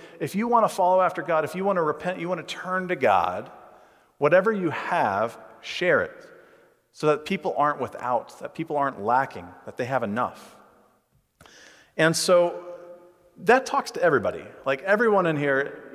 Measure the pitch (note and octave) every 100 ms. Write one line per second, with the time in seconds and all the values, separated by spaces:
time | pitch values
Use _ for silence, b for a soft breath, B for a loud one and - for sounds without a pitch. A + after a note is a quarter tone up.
0 | B B D#3 F#3+ A#3 A#3 G3+ - F3+ F#3
1 | F3+ E3+ D3+ D#3+ D3 F#3 G3 F3+ D3+ D3
2 | F3+ F#3 E3+ F3 - - F3+ F#3 F3+ E3+
3 | A#2 F#2+ F2 F#2 - - - b b b
4 | b - C#3+ F3+ G3+ G#3 E3 - - F3
5 | A#2+ G2 A#2 - - - - - F3+ B2+
6 | E2+ - - - b b b b _ -
7 | D3+ D3 - F#3+ - - D3 C3 A#2 -
8 | B2 A#2+ - - - - D#3 D3 C#3 -
9 | G#2 B2+ C3+ G2+ F2 - - - B2 C3
10 | A2 A2+ A2 - - - _ _ _ _
11 | _ _ _ _ B B B B B -
12 | D#3+ E3 - F3 F3 - - - - -
13 | - _ _ - F3+ B3+ C4 C#4 - -
14 | E3+ C3 F#2+ E2 D2 - C3+ C3+ F#3+ G#3
15 | A3+ G3+ E3+ D3+ C#3+ C3+ C#3+ - -